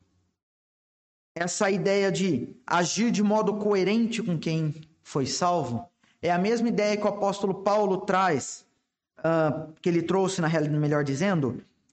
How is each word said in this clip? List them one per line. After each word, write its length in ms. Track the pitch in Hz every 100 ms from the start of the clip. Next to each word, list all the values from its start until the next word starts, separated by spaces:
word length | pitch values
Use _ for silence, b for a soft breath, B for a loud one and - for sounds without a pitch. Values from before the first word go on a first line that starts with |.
| _ _ _ _ _ _ _ _ _ _ _ _ _ -
Essa 360 | 175 - 202
ideia 400 | 202 180 202 196
de 440 | 165 190 131 - - -
agir 420 | 175 170 - 233
de 140 | 185
modo 320 | 208 214 202 202
coerente 640 | 208 202 185 220 226 -
com 160 | 202 160
quem 380 | 170 160 156 147 - _
foi 240 | - 151 127
salvo 640 | - 180 175 123 117 - _ b b
é 100 | 165
a 60 | 175
mesma 320 | 196 233 233
ideia 260 | 185 208 208
que 80 |
o 60 | 208
apóstolo 460 | 202 196 190 202 190
Paulo 420 | 208 208 202 185
traz, 640 | - 185 190 139 - - _ _ _ _ _ -
ah, 500 | 160 165 156 - - -
que 80 | 180
ele 140 | 170
trouxe, 380 | 165 190 185 190
na 60 | 156
realidade, 320 | 160 151 151
melhor 240 | 147 147
dizendo, 600 | 139 135 196 175 127 - - _ _